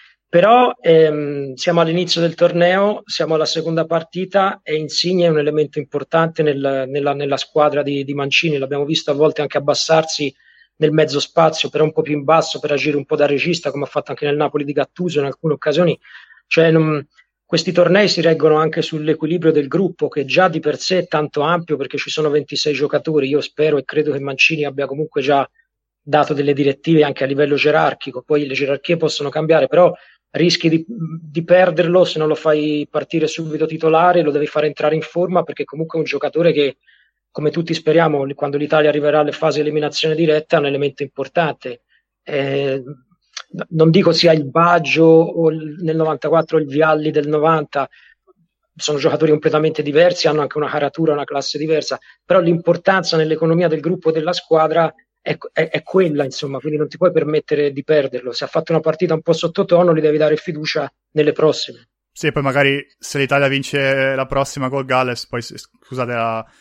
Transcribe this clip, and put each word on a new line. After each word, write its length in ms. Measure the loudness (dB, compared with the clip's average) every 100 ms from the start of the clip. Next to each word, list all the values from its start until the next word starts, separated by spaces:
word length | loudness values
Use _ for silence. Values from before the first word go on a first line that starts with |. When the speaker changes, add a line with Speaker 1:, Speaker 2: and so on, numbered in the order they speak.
| _ _ _
Speaker 1:
Però, 460 | 2 6 6 4 0
ehm, 760 | 4 6 6 2 -4 -6 -8 -6
siamo 260 | 0 2
all'inizio 400 | 2 0 -2 0
del 140 | -2 2
torneo, 680 | 0 4 2 4 0 -2 -8
siamo 280 | -6 -2
alla 120 | 0 -2
seconda 420 | -4 -4 -2 -2
partita 720 | -4 -4 -8 -2 0 0 -2
e 140 | -6 -6
Insigne 500 | -4 -4 -2 2 2
è 40 |
un 100 | 2
elemento 400 | 0 0 -2 -4
importante 640 | -6 -8 -2 0 0 0
nel, 420 | -2 0 -2 -2 -4
nella, 260 | -4 -2 -2
nella 220 | -4 -4
squadra 440 | -2 2 2 2
di, 220 | -2 -4
di 100 | -4
Mancini. 460 | -6 -2 0 0 -2
L'abbiamo 260 | -2 -4 -2
visto 240 | -4 -2
a 60 | 2
volte 260 | 2 2
anche 160 | -4 -2
abbassarsi 720 | -2 -2 2 0 0 -4 -6 -8 _ _ _ _
nel 160 | 0
mezzo 280 | 2 2 0
spazio, 500 | -2 2 2 2 -4
però 140 | 0 0
un 60 |
po' 120 | 0
più 100 | -2
in 100 | -4
basso 360 | 2 0 0 -6
per 120 | -4
agire 260 | -2 -2 -4
un 80 | -2
po' 100 | 0
da 100 | 2
regista, 460 | 2 0 -2 -4
come 140 | -6 -6
ha 20 |
fatto 240 | -6 -8
anche 140 | -6 -4
nel 100 | -2
Napoli 280 | -2 -2
di 100 | -4
Gattuso 440 | -4 -4 -4 -4 -2
in 80 | -4
alcune 280 | -4 -4
occasioni. 460 | -2 -2 0 0 -2 -10 -20 -20 _ _
Cioè, 240 | 2 4
non, 340 | 4 2 -2 -6 _ _ _ _
questi 220 | -4 0
tornei 360 | 2 4 4 2
si 140 | 2
reggono 360 | 2 2 4 2
anche 260 | 2 -2
sull'equilibrio 680 | -4 -4 -2 -2 -2 0 2
del 160 | 2 0
gruppo, 400 | -2 -2 -2 -6
che 160 | -4
già 260 | -2 2 2
di 100 | 0
per 180 | -4 -4
sé 220 | -2 -2
è 80 | -2
tanto 340 | -4 -2 -2
ampio, 360 | -2 -2 -2 -6
perché 200 | -6 -8
ci 140 | -8
sono 180 | -4 -2
ventisei 460 | -2 -4 -4 -4 -2
giocatori. 520 | -2 -2 -2 -2 0
Io 140 | -2
spero 380 | -4 -2 0 0
e 40 | -2
credo 260 | -4 -2
che 80 | -4
Mancini 460 | -6 -2 0 0 -4
abbia 200 | -4 -6
comunque 380 | -6 -6 -4
già 260 | 0 2 0 _ _ _ _ _
dato 360 | 0 2 2 0
delle 180 | 0
direttive 500 | 2 0 0 2 2
anche 200 | 2 0
a 20 | -4
livello 300 | 0 0 2
gerarchico. 680 | 2 2 0 -2 -10 -12
Poi 240 | -2 -2 0
le 80 |
gerarchie 440 | -4 -2 -4 -2 -2
possono 320 | -2 -4 -4
cambiare, 360 | -4 2 2 2
però 260 | 2 2 2 _ _ _
rischi 400 | -2 0 2 0
di, 160 | 0 -4
di 560 | -10 -10 -10 -10 -10
perderlo 600 | 2 4 4 2 2 4 2
se 140 | 0
non 80 | -2
lo 80 | 0
fai 520 | 0 0 0 -4 -4
partire 380 | -6 -4 -2 -2
subito 400 | -4 -8 -4 -4
titolare, 560 | -2 2 4 4 4
lo 80 | 2
devi 160 | 0 -2
fare 220 | -2 -2
entrare 260 | -2 -2
in 80 | -2
forma, 400 | -4 -4 0 0
perché 220 | -2 -6
comunque 340 | -8 -6 -6 -4
è 40 |
un 60 | -4
giocatore 440 | -4 -4 0 2
che, 260 | 2 0 -2 _ _ _ _ _
come 180 | -4 -4
tutti 240 | -2 -4
speriamo, 580 | -2 2 2 2 0 -4 -4
quando 220 | -4 -4
l'Italia 320 | 0 2 4
arriverà 320 | 2 2 2
alle 100 | 0
fasi 280 | 0 -2 0
eliminazione 540 | -2 -2 -2 -2 -2
diretta, 440 | 0 2 2 2 0
è 20 |
un 80 | 0
elemento 340 | -2 -4 -4
importante. 800 | -10 -8 -4 -2 -2 -4 -12 -14 _ _ _ _
Eh, 600 | -8 -4 -2 -2 -2 -4 -8 -18 _ _ _ -20 -14
n-, 160 | -12 -6
non 200 | 2 4
dico 220 | 6 4
sia 200 | 4 4
il 140 | 4 2
Baggio 600 | 2 4 4 2 4 6
o 440 | 8 6 2 0
il, 260 | 0 -8 -8
nel 140 | -4 0
novantaquattro 640 | 0 -2 0 0 2 0
il 100 | 0
Vialli 440 | 0 2 2 0
del 160 | -2 0
novanta, 600 | 0 2 2 -2 -6 -6 -10 _ _ _ _ _ _ _ -10
sono 220 | -6 -2
giocatori 340 | 0 2 2
completamente 500 | 2 2 0 0 -2
diversi, 460 | 0 4 4 4 0
hanno 140 | 0
anche 160 | -2 -4
una 120 | -4
caratura, 440 | -4 -4 -2 0
una 120 | 0 -4
classe 320 | -6 -6 -6
diversa, 420 | -2 -2 -2 -10 -12 _
però 160 | _ 2
l'importanza 800 | 2 0 0 0 2 0 0 0
nell'economia 500 | 0 0 2 2 2
del 140 | 0
gruppo 280 | -2 -2 -2
e 40 |
della 200 | -2 -2
squadra 600 | -6 0 2 2 2 0 -2 _ _
è, 160 | -8 -8 -6
è, 180 | -4 -2
è 140 | -4
quella, 400 | -2 0 2 0
insomma, 360 | -4 -6 -10 -8
quindi 180 | -6 -4
non 100 | -4
ti 100 | 0
puoi 140 | 0
permettere 600 | 2 0 -2 -2 0 0
di 120 | -4
perderlo. 480 | 0 0 2 -4 -8
Se 140 | -8 -4
ha 20 |
fatto 240 | -4 -2
una 100 | 0
partita 320 | 0 -2 -2
un 80 | -2
po' 120 | 0
sottotono, 600 | -2 -2 -4 2 4 4
gli 60 | 4
devi 180 | 2 2
dare 200 | 2 0
fiducia 540 | -4 -8 -6 -6 -6 -12 _
nelle 220 | 0 0
prossime. 560 | 2 0 0 -6 -14 _ _ _
Speaker 2:
Sì, 200 | -6 -4
poi 100 | -2
magari 440 | -2 2 2 0 -6 _
se 200 | -8 -4
l'Italia 300 | 0 0 0
vince 680 | -2 -4 -2 0 0 0 -2
la 100 | -2
prossima 440 | -2 -4 -4 -4
col 160 | -4 -2
Galles, 420 | 0 0 -4 -8
poi 140 | -10
si, 140 | -10 -16
scusate, 560 | -20 _ _ -8 -4
la, 320 | -2 -4 -4 -8 _